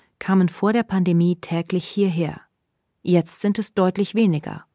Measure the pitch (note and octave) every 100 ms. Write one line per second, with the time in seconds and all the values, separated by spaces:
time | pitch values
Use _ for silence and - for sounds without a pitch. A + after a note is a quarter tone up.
0 | _ - - F#3+ F3+ - G3+ A#3 A3+ F#3+
1 | F3+ E3+ F3 F3 - E3+ E3+ F3+ - -
2 | F#3+ E3 D3+ - - _ _ _ _ _
3 | - F3 E3 - G3+ G#3 G#3 - F#3 F#3
4 | G3 G#3+ G#3+ D3+ - - -